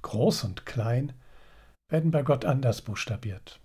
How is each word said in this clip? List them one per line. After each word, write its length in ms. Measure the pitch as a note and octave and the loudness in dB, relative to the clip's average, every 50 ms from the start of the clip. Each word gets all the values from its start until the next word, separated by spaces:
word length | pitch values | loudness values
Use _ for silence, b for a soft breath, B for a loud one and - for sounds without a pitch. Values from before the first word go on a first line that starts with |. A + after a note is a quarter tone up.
| - | -8
Groß 400 | - - G#2+ B2+ G#3+ E3+ - - | -4 0 2 4 4 4 2 -2
und 200 | F#2 F#2 - - | -4 -6 -8 -12
klein 540 | - - B2+ G#2+ A2+ A#2+ B2+ C#3 C#3 - b b b b b b b b b b b b b _ _ | -6 -4 -2 -2 0 0 0 0 -2 -8 b b b b b b b b b b b b b _ _
werden 220 | - D#3+ D#3+ E3 | 0 2 2 4
bei 120 | D#3+ D3+ C3+ | 2 2 4
Gott 220 | B2 C#3+ B2+ - | 4 2 2 4
anders 360 | F#3+ C3+ C3+ C3+ B2 G#2 - | 0 0 2 2 2 0 0
buchstabiert. 800 | - - G2+ - - - G#2 - - G#2+ F#2+ F#2 - - - - - | -4 -8 -6 -6 -4 -4 -6 -6 -4 -8 -8 -8 -12 -18 -20 -20 -20